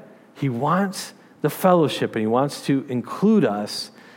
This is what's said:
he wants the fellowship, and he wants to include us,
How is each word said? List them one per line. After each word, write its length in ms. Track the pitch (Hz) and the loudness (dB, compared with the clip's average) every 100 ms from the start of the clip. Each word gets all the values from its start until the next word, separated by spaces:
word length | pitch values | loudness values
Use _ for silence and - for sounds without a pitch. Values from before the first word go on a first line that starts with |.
| - - - | -20 -20 -20
he 140 | - 139 | -6 -4
wants 680 | 117 139 180 196 190 - - - - | -2 0 0 -2 -4 -12 -16 -20 -6
the 80 | 151 | -4
fellowship, 640 | - 190 180 143 - 113 | 0 4 4 4 0 -4
and 60 | 117 | -2
he 80 | 110 | 0
wants 360 | 117 147 - - | 2 0 -2 -2
to 200 | 139 - | -2 -2
include 560 | 123 110 - 202 220 | -6 -6 0 4 4
us, 460 | 131 104 104 - - - - | 4 0 -6 -8 -12 -16 -20